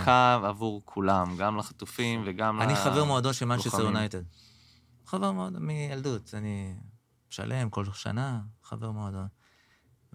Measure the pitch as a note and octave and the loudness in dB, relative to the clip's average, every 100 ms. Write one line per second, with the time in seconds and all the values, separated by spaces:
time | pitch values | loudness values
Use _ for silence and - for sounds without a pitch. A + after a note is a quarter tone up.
0 | F#2+ B2+ B2 B2 G2+ G#2 A2+ G#2 - - | 6 8 8 6 2 -2 -2 -4 -8 0
1 | F#2+ G2 F2+ F2 G2+ G#2+ G#2 - F#2+ - | 4 4 4 0 0 0 -4 -10 -10 -2
2 | A#2+ A#2 G2+ F#2 A2 G#2+ A#2 C#3 C#3+ D3 | -2 0 -2 -2 0 2 2 4 4 4
3 | D3 C3 C3 C3 B2 A#2+ A#2+ G2+ A2 G2 | 4 4 2 0 0 0 0 0 2 2
4 | G#2+ F#2 F2 - - - - - _ _ | 0 -4 -10 -16 -20 -20 -20 -20 _ _
5 | - F#3+ G3 F#3+ F#3 F3+ D#3 D3+ C#3+ C3+ | -8 -4 -2 -2 -4 -6 -4 -4 -4 -4
6 | C#3 A2+ - G#2+ G#2+ G2+ F#2+ F#2 G#2 - | -4 -4 -6 -8 -6 -6 -6 -10 -14 -20
7 | _ _ _ - G#2+ B2+ A#2 G#2+ G2+ G2+ | _ _ _ -10 -6 -4 -2 -2 -4 -4
8 | - G#2+ C3+ A#2+ G#2 A2 - A2 A2 G#2+ | -6 -4 -2 -4 -8 -14 -12 -10 -6 -6
9 | G#2 F#2+ F#2+ - _ _ _ _ _ _ | -6 -6 -8 -12 _ _ _ _ _ _
10 | _ | _